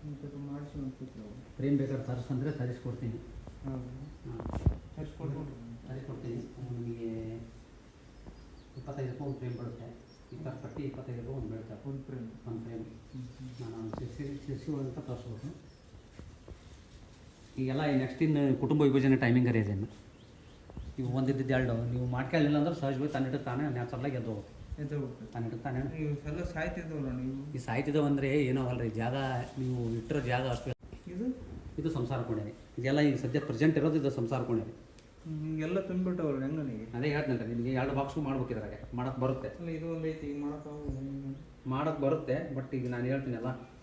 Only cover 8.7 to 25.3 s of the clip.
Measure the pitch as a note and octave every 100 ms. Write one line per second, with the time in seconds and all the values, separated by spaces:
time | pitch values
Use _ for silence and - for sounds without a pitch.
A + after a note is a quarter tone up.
8.7 | C3 B2+ C#3 B2+ - C#3 B2+ B2 A#2+ B2
9.7 | - A#2 - - - - B2 D#3 - -
10.7 | - C3+ B2+ B2 A#2+ A#2 C3+ A2 A2 A2
11.7 | G#2 C#3 C3+ - B2+ A2+ A2 B2 A2+ A2+
12.7 | A2+ G#2+ - - C3 B2 - B2+ A#2+ A#2
13.7 | A2+ A2 - B2 - C#3 C#3 - C3 -
14.7 | C#3 C3 B2+ C3+ A#2+ A#2 G#2+ C3+ - -
15.7 | - - - - - - - - - -
16.7 | - - - - - - - - - C3
17.7 | C3+ D3+ C3 B2+ - D#3+ D3 C#3 B2 C3+
18.7 | D3+ C#3+ C3+ C3+ C3 A#2+ B2 B2 A2+ G2+
19.7 | G2+ G#2+ - - - - - - - -
20.7 | - - - B2 B2+ C3 C3+ C3 C3 C3
21.7 | A#2 A#2 B2 B2 B2 C3 E3+ D3 D3 D3+
22.7 | E3+ C#3 C3 D3 - C3 C#3 C3 B2 D3+
23.7 | B2 A#2+ A#2 C#3 B2+ A2+ G#2 - - -
24.7 | - C#3 D3 B2+ - A2